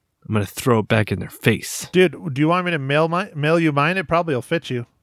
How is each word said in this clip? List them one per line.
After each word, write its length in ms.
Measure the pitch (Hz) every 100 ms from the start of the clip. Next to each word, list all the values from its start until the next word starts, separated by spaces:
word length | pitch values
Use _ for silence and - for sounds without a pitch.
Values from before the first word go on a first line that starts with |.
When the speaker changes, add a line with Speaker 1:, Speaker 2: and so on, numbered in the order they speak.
| _ _ -
Speaker 1:
I'm 60 | 107
gonna 100 | 98
throw 340 | - 135 113
it 80 | 101
back 240 | 113 107
in 80 | 92
their 100 | 82
face. 600 | - - 98 - - -
Speaker 2:
Dude, 420 | 180 185 135 185
do 80 | 131
you 60 | 151
want 180 | 180 180
me 60 |
to 80 | 165
mail 300 | 135 147 160
my, 220 | 170 202 156
mail 240 | 147 170
you 120 | 160
mine? 240 | 143 147 190
It 100 | 156
probably 260 | 165 170 127
will 60 |
fit 280 | - 165 -
you. 160 | 123 120 _